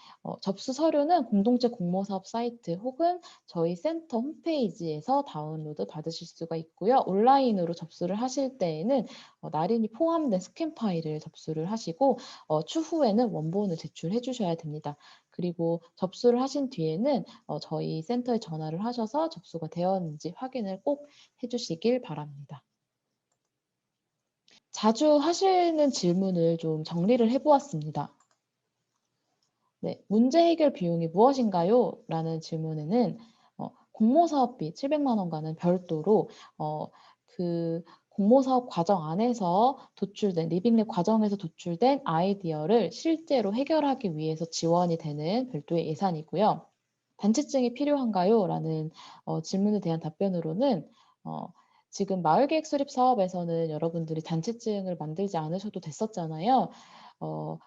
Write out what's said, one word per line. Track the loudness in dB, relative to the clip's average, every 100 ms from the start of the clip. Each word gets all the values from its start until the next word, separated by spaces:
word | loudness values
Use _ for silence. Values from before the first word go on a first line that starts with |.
| -20 -16
어, | -12 -8
접수 | -6 -6 -6
서류는 | -2 2 2 4 2 2
공동체 | 2 4 4 2
공모사업 | -2 -2 -2 -2 -6 -6
사이트 | -6 -6 -6 -6
혹은 | -6 -6 -2 0 0 -8 -20 _
저희 | -2 -2
센터 | 0 -4 -4 -4 -4
홈페이지에서 | -4 -6 -2 0 0 -2 -6 -4 0 0
다운로드 | 0 -6 -8 -8 -8 -6 -8
받으실 | -8 -8 -10 -12
수가 | -12 -8 -8
있고요. | -8 -4 2 2 2
온라인으로 | 2 4 4 4 0 -2
접수를 | -4 -10 -6 -4 -2
하실 | -4 -4 -4 -2
때에는, | -4 -2 0 0 -2 -10 -20 _
어, | -6
나린이 | -2 0 0 0
포함된 | 0 0 2 0 -2
스캔 | -2 -6 -6
파일을 | -4 -2 -2 -2 -6
접수를 | -8 -14 -8 -4 -4
하시고, | -4 -6 0 2 2 -4 -14 -2
어, | -2
추후에는 | -2 -4 -2 2 2 4 2
원본을 | 0 -4 -2 -2 -4
제출해 | -8 -8 -4 -4
주셔야 | -4 -4 -2
됩니다. | -4 -6 -10 -10 -12 -16 -20 _
그리고 | -6 -4 -2 -2 -2 -6 _
접수를 | -8 0 4 4
하신 | 2 -2 -4
뒤에는, | -2 -2 0 0 0 -2 -12 -10
어, | -8
저희 | -6 -6 -4 -4
센터에 | -4 -4 -2 -2
전화를 | -4 -8 -6 -6
하셔서 | -6 -4 -4 -2 -4
접수가 | -6 -12 -10 -8
되었는지 | -4 0 0 -4 -8 -10 -10
확인을 | -8 -6 -6 -4
꼭 | -4 -4 -6 _ _ _
해주시길 | -8 -6 -6 -4 0 0
바랍니다. | -2 -10 -10 -14 -16 -18 _ _ _ _ _ _ _ _ _ _ _ _ _ _ _ _ _ _ _ _ _
자주 | 0 2 4 6 6
하시는 | 4 2 4 4 4 4 2
질문을 | 2 2 2 2 2 2 2
좀 | -2 -4
정리를 | -4 0 2 4 4
해보았습니다. | 2 4 4 4 -6 -6 -6 -8 _ _ _ _ _ _ _ _ _ _ _ _ _ _ _ _ _
네, | -8 -8 0
"문제 | 2 4 6
해결 | 4 6 2
비용이 | 2 -2 0 0
무엇인가요?" | 4 6 6 2 2 4 4 2 -2 -6
라는 | -4 -4 -6
질문에는, | -6 -6 -6 -6 -2 0 0 -2 -14 _ _ -14
어, | -14 -14 _
공모사업비 | 0 4 6 4 4 0 -2 -8
칠백만 | -6 -2 0 0 0
원과는 | -2 -4 -6 -2
별도로, | 2 2 0 -2 4 4 2 -6 -18 -8
어, | -6 -6 -10 _ _ _ _
그 | -6 -4 -2 -2 -4 -8 -20 _
공모사업 | 0 6 6 6 2 0
과정 | 0 2 2 0
안에서 | 0 0 0 2 4 2 0 -10 -8
도출된, | -8 -2 -2 0 0
리빙랩 | 0 4 4 2
과정에서 | 0 2 2 2 0
도출된 | -6 -10 -8 2 2 2
아이디어를 | 0 0 0 0 -2 -2 2 2 2
실제로 | -2 -2 -2 0 0 0
해결하기 | 0 0 2 2 0 -2 -2
위해서 | -2 -2
지원이 | -4 -2 2 2 2 0
되는 | -4 -4 -2 -2 -2
별도의 | -6 -4 -2 -2
예산이고요. | -2 -2 -2 -4 0 2 0 -6 _ _ _ _ _
"단체증이 | 0 2 0 0 0
필요한가요?" | 0 0 0 0 2 4 4 2
라는, | 0 -2 -4 -6 -10 -20 -14
어, | -6 -6
질문에 | -2 0 2 0
대한 | 0 -2
답변으로는, | -4 -2 -2 -2 -2 0 0 0 -4 _ _ _
어, | -12 -10 -10 -16 _ _ _
지금 | -6 -2 0
마을계획 | 4 4 4 2 0
수립 | -2 -2
사업에서는 | 2 4 4 2 -2 -2 -2 -2
여러분들이 | -2 -2 -2 -4 -4
단체증을 | -4 -4 -2 -4 -4 -4 -4 -6
만들지 | -6 -4 -2 -2
않으셔도 | -4 -4 -6 -10
됐었잖아요. | -10 -6 -6 -4 -6 -2 2 2 2 -6 -20 -20 -20 -12
어, | -8 -8 -8 -10